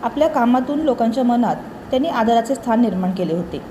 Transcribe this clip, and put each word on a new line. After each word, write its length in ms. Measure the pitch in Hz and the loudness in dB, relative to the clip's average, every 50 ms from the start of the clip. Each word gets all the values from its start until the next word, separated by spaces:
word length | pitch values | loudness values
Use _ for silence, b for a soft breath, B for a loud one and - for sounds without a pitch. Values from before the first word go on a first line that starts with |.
| - | -6
आपल्या 240 | 233 - 277 302 320 | -4 0 0 0 2
कामातून 520 | 311 294 240 233 240 254 254 254 294 285 | 2 2 2 4 2 2 2 0 -2 0
लोकांच्या 440 | 311 302 240 - 233 226 220 269 254 | 0 0 2 2 0 0 0 2 2
मनात 320 | 240 240 240 240 196 156 - - - - - - - | 2 2 2 2 0 0 -4 -6 -14 -16 -16 -8 -4
त्यांनी 180 | - 262 269 330 | -2 0 0 0
आदराचे 460 | - 240 226 220 233 233 226 233 277 | 0 0 2 4 4 2 2 0 -4
स्थान 260 | 262 - 247 226 226 | -4 0 0 2 2
निर्माण 300 | 240 220 185 185 185 180 | 2 2 2 0 -2 -2
केले 220 | 185 185 180 160 160 | -2 -2 -2 -2 -2
होते. 280 | 175 175 - - 143 - - | -2 -4 -6 -8 -10 -12 -12